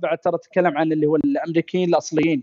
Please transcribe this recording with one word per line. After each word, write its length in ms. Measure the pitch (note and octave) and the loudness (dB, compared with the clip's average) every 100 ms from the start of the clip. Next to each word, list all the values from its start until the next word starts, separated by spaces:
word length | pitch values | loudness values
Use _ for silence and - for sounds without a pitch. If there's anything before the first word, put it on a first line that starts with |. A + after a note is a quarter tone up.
بعد 160 | E3+ D#3+ | -4 -2
ترى 200 | F3 E3+ | -2 -4
تتكلم 400 | - F#3 F3+ D3+ | -4 0 0 0
عن 140 | D#3+ | 0
اللي 140 | D#3 D3+ | 0 2
هو 100 | D#3 | 2
الأمريكيين 720 | C#3+ C#3+ E3 E3 - F#3 F3+ | 0 -2 -2 -2 -2 -2 2
الأصليين 540 | E3 - D#3 D#3+ D3 | 0 0 0 0 0